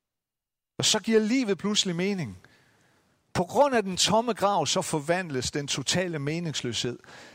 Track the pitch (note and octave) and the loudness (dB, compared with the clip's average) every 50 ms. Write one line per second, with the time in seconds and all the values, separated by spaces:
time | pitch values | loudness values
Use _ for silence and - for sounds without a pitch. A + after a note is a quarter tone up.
0 | _ _ _ _ _ _ _ _ _ _ _ _ _ _ _ - C3+ - - G#3+ | _ _ _ _ _ _ _ _ _ _ _ _ _ _ _ -2 0 2 2 2
1 | F#3+ A3+ A3+ A3 A3 G#3 A#3+ C4+ B3+ G3+ G3 D#3 - G#3 G#3+ G3 - F#3+ E3+ E3+ | 2 4 4 4 6 4 2 2 2 2 0 0 0 -2 0 0 0 0 0 -2
2 | F3+ G3+ G3+ F#3 D3 G#2+ F2+ F2+ - - _ _ _ _ _ _ _ _ _ _ | -2 -2 -2 -4 -4 -8 -8 -14 -18 -20 _ _ _ _ _ _ _ _ _ _
3 | _ _ _ _ _ _ - - F3 F3+ - G#3+ C#4+ C#4+ C4 A3+ G3 F#3+ F3+ - | _ _ _ _ _ _ -4 -4 -2 0 4 4 4 6 4 2 0 0 0 0
4 | - - G3 A3 A#3 B3 G#3 - F#3+ G3+ G3+ F3+ D3 B2+ - - - - - D#3 | 2 4 4 2 2 0 -2 0 0 2 2 2 0 0 0 -2 -2 -2 -4 -4
5 | C#3 D#3 E3+ F#3 F#3 E3 C#3 B2+ A2+ - - D3 C#3+ C#3 - - C3+ - - F3 | 0 0 -2 0 -2 -4 -4 -4 -4 -4 -4 -6 -6 -4 -6 -4 -2 -2 0 0
6 | F#3 F3 E3 D3 C#3 D3 D#3 E3+ F3 D#3+ C3 - - B2 A2 - - B2 A#2+ - | -2 -2 -4 -4 -4 -4 -4 -4 -4 -6 -6 -6 -6 -4 -4 -4 -4 -4 -6 -8
7 | - - - - - - | -14 -20 -20 -20 -20 -20